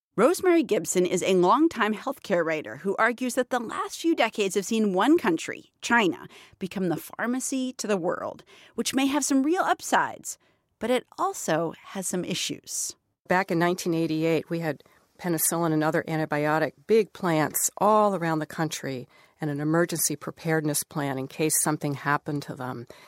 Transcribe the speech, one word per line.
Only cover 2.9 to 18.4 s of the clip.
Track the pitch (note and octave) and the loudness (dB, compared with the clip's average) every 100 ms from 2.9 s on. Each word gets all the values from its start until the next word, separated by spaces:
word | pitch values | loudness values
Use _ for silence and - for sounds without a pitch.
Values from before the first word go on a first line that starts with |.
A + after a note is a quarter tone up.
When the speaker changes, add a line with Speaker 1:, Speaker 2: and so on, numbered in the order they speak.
| - | 0
Speaker 1:
argues | A3+ A#3 B3+ | 0 0 -2
that | B3+ A#3+ | -2 -2
the | B3 | -4
last | G#3+ - G4+ - | -4 -8 -8 -2
few | E4 | 0
decades | D#4 A3+ - G3 | 2 0 0 -2
have | G3+ F3+ | -2 0
seen | A3 G#3 | 0 2
one | F#3 A#3+ E4+ | 2 4 4
country, | G3+ D#3+ - - - _ | 4 0 -4 -12 -16 _
China, | - A#3 F3+ F#2+ D2+ - - _ | 2 4 4 0 -10 -20 -20 _
become | F#3+ G3 F3+ | -8 -4 -2
the | D#3+ | -4
pharmacy | - - A3+ B3+ - C4 B3+ | -8 -6 -4 -4 -4 -4 -4
to | - G#3 | -6 -4
the | G3 | -2
world, | E3+ - G#2 - - - - - | -2 -4 -8 -10 -20 -20 -12 -6
which | - | -2
may | C4 C4+ | 0 0
have | D4 | 0
some | C#4 C4+ | 2 2
real | C#4+ F#4 | 2 0
upsides, | E4 F#4 - G3 B2+ - - - _ _ _ _ | 0 -2 0 0 0 -6 -14 -16 _ _ _ _
but | A3 | -2
it | B3+ - - | -2 -2 -4
also | F#4 F#4+ - D3+ E3 - - | -4 -4 -2 0 0 -6 -12
has | G3 - | -8 -4
some | F3+ | -4
issues. | - F3 - - - - - - _ _ - | -4 -4 -6 -8 -8 -6 -6 -10 _ _ 0
Speaker 2:
Back | F#3 G3 | 0 2
in | E3 | 0
nineteen | F3 F3+ F3 | 0 0 -2
eighty-eight, | E3 E3 D#3 E3 D#3 - | 0 0 0 0 0 -2
we | E3 | -4
had | D#3+ C3 _ _ _ - | -4 -6 _ _ _ -8
penicillin | F3+ D#3+ - E3+ E3+ | -4 0 0 0 2
and | D#3 | 2
other | D#3 E3 - | 2 0 -2
antibiotic, | D#3+ D#3 D3 D3+ D#3 C#3+ - - | -2 0 0 0 0 0 -4 2
big | A3 G3 | 2 2
plants | - F3+ D#3 C#3+ - - - | -2 0 2 2 0 -4 2
all | G3+ G#3+ G#3 F3+ | 4 6 4 2
around | E3 D#3 | -2 -2